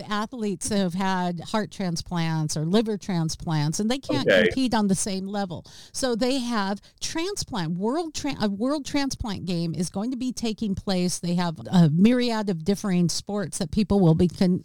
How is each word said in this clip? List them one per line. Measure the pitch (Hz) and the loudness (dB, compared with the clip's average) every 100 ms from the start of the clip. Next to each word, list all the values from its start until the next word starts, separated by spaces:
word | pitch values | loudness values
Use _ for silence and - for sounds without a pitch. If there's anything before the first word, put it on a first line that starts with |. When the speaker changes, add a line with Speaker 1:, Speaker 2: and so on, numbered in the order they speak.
| 190 | -4
Speaker 1:
athletes | 208 214 247 214 180 - | -4 -4 -4 -4 -4 -2
that | 202 | 0
have | 185 180 | 0 0
had | 190 190 180 175 | 0 0 0 -4
heart | - 220 202 | -4 -4 -4
transplants | - 185 165 - 175 165 160 151 156 | -4 -4 -4 -4 -2 0 0 0 -2
or | 160 | 2
liver | 214 220 208 | 2 2 -2
transplants, | - 175 160 - 175 156 151 - | -2 -2 -2 -4 -2 0 0 0
and | 220 | -2
they | 269 | -2
can't | - - - | -2 0 4
Speaker 2:
Okay. | 185 220 | 6 4
Speaker 1:
compete | 262 254 | 2 2
on | 220 208 | 2 2
the | 196 | 2
same | 214 190 190 | -2 -4 -4
level. | 208 190 147 - - - | -4 -6 -8 -14 -20 -14
So | - 254 220 | -4 -2 0
they | 247 269 | 0 0
have | 240 226 196 202 - - | 0 -2 -2 -4 -10 -10
transplant, | - 320 370 415 - 214 160 175 | -6 -2 -2 -4 -4 -4 -2 -2
world | 214 311 330 - | -2 -2 -4 -4
tra-, | 285 262 | -6 -2
a | 214 | -2
world | 196 254 302 | 0 -2 -2
transplant | 262 285 277 - 226 185 175 | -2 -2 0 -2 -6 -6 -4
game | 170 170 151 | -2 -2 -2
is | 180 | -4
going | 196 233 | -4 -4
to | 254 | -4
be | 254 | -4
taking | - 233 202 220 | -4 -4 -2 -2
place. | 190 - 185 180 - | -2 0 0 0 -2
They | 175 175 | -2 0
have | 175 156 - | 0 -4 2
a | 185 160 | 6 6
myriad | 165 214 247 240 220 208 | 6 6 4 2 0 -2
of | 165 165 | -2 -2
differing | 196 208 180 175 | -2 0 2 2
sports | - - 208 151 - | 0 -4 -4 -4 -6
that | 185 | -2
people | 220 202 202 | 0 2 6
will | 165 160 | 6 6
be | 180 | 4
con-, | - 180 180 | 4 2 2